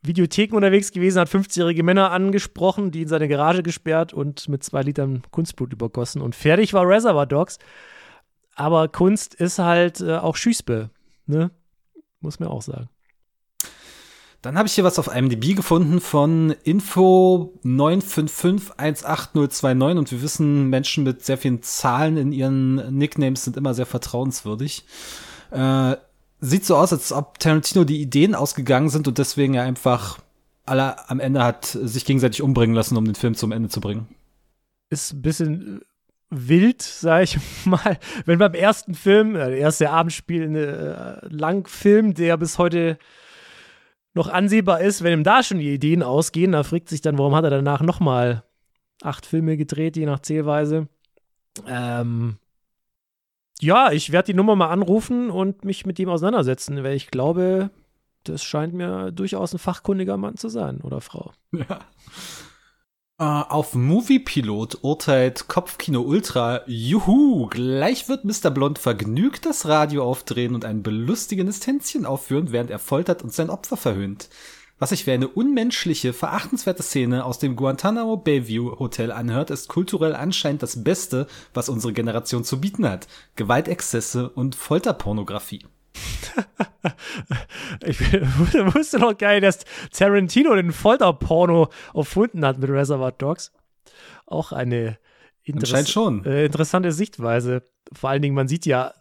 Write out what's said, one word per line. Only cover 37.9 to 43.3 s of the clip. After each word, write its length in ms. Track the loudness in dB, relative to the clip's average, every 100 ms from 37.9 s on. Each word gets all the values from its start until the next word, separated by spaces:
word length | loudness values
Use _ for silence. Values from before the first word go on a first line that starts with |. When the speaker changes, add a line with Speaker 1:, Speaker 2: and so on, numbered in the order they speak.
| -2 -6 -8 0
Speaker 1:
wenn 120 | 4
beim 140 | 4
ersten 400 | 4 2 2 -4
Film, 440 | -2 4 6 4 0
äh, 100 | -2
der 100 | 2
erste 320 | 2 2 2
Abendspiel, 640 | 2 0 -4 -4 -4 -2
äh, 720 | -2 -2 -4 -8 -8 -12 -14 -12
Langfilm, 840 | -4 0 0 -4 2 6 6 6
der 240 | 2 2 2
bis 220 | 0 2
heute 400 | 2 4 0 -2 _ -20 -20